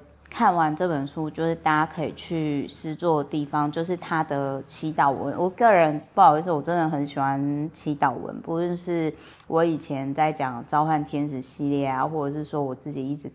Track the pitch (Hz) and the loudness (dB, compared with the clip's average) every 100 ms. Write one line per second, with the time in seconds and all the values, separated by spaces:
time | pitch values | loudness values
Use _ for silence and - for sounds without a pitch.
0 | - - - - 226 175 156 151 180 151 | -10 -20 -12 2 4 4 2 2 0 0
1 | 139 - 156 151 165 165 160 151 143 - | -4 -6 -6 -2 -2 0 2 2 2 -2
2 | 135 - - 165 156 143 110 - 160 151 | -6 -6 -6 -2 -2 -2 -4 -6 -8 -2
3 | 175 156 139 156 143 151 147 151 170 175 | 2 2 0 -4 -2 0 0 -2 -2 -4
4 | - 160 156 139 139 135 123 - 156 151 | -2 -2 0 -2 -2 -4 -8 -8 -4 2
5 | 143 127 127 127 180 185 233 190 160 147 | 2 2 -2 -2 -2 4 6 6 6 2
6 | - - 180 151 180 156 139 175 160 151 | -2 6 8 6 2 0 0 0 0 0
7 | 143 143 135 139 143 147 151 - - 143 | -2 -2 0 0 -2 -2 -4 -6 -6 0
8 | 143 120 - - - 165 175 175 175 170 | 0 0 -6 -8 -4 -2 -2 -4 -2 0
9 | 160 156 - - - 160 170 151 - 139 | -2 -4 -12 -18 -2 2 2 0 -4 -6
10 | 135 139 156 156 131 120 - 151 156 156 | -4 0 0 0 -4 -6 -2 2 2 0
11 | 147 147 147 131 127 - 143 143 139 131 | 0 -4 -4 -4 -10 -4 -2 0 0 0
12 | 147 156 139 147 151 151 139 127 151 143 | -2 -2 -2 -4 -4 -4 -4 -6 -8 -6
13 | 131 147 139 | -6 -6 -8